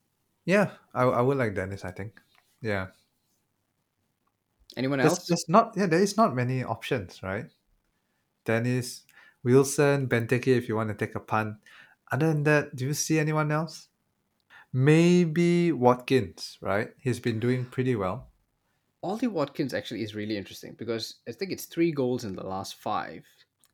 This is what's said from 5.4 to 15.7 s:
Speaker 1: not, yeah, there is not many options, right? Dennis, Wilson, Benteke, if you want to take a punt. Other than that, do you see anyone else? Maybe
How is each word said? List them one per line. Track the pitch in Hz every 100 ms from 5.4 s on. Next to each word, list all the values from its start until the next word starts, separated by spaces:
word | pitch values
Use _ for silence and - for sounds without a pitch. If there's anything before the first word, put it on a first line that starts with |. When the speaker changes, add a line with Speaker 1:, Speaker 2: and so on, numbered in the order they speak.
| -
Speaker 1:
not, | 196 220 180
yeah, | 190
there | 165
is | 202 208
not | 226 127
many | 123 131
options, | 95 113 - 131 92 -
right? | 95 101 147 _ _ _ _ _ _ _ _ _
Dennis, | - 113 120 127 123 - - - - _
Wilson, | 123 131 139 - 143 139 127
Benteke, | 120 113 123 131 123
if | 117
you | 110
want | 110
to |
take | 104 110 110
a |
punt. | - 110 107 107 _ - - _ -
Other | 123 160
than | 151
that, | 147 147 143 123
do | 127
you |
see | 151 - 160
anyone | 156 156 147
else? | 151 160 - - _ _ _ _ _ _ - -
Maybe | 127 139 156 175 180 170 156 175 175 175